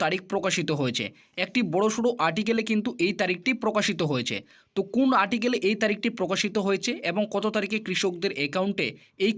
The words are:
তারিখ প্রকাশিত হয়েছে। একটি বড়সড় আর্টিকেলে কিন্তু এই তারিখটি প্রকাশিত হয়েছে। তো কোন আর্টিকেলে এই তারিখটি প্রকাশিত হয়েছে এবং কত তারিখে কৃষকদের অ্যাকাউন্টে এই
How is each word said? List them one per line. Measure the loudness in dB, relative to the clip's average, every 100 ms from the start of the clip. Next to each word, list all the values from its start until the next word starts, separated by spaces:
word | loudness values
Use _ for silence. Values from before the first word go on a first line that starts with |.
তারিখ | 0 -2 -2
প্রকাশিত | -2 0 0 0
হয়েছে। | 0 0 -2 -6 -8 _ -6
একটি | -2 0 0
বড়সড় | 2 2 2 0 2
আর্টিকেলে | 0 0 0 0
কিন্তু | 0 0 0 0
এই | 0
তারিখটি | 2 0 0 -2
প্রকাশিত | 0 0 0 0 0
হয়েছে। | 0 0 -2 -6 -8 -20 _ -4
তো | -2
কোন | 2 4
আর্টিকেলে | 4 2 0 0 2
এই | 0 2
তারিখটি | 0 0 -2
প্রকাশিত | -2 -2 0 0 0
হয়েছে | 0 0 0 -4
এবং | -2 -2 0
কত | 0 0
তারিখে | -2 -2 -4
কৃষকদের | -2 -2 0 0 -4
অ্যাকাউন্টে | -2 -2 0 0 0 -4 -4 -14 0
এই | 0